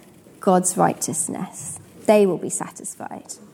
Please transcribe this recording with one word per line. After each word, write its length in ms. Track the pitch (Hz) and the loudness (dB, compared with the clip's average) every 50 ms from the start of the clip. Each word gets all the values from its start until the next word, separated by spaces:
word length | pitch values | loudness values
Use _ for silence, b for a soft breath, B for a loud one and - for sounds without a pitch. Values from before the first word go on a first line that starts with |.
| - - - _ - - - - | -20 -20 -20 _ -20 -20 -12 -2
God's 340 | - 202 185 180 180 - - | 2 4 4 4 4 2 2
righteousness. 1040 | 190 170 - - - - - 170 - - - - - 185 - - - - - - - - - - - - | 2 2 2 0 -2 -6 -6 -4 -4 -4 -6 -6 -8 -10 -10 -12 -14 -14 -14 -14 -14 -18 -20 -20 -2 2
They 200 | - 214 214 202 | 4 6 6 6
will 120 | 185 160 | 4 2
be 120 | - - - | -2 -4 -6
satisfied. 840 | - - 151 - - - - - - - - - - - - - - - 208 202 | -8 -8 -8 -10 -14 -16 -16 -16 -14 -14 -14 -14 -14 -16 -16 -18 -18 -20 -20 -20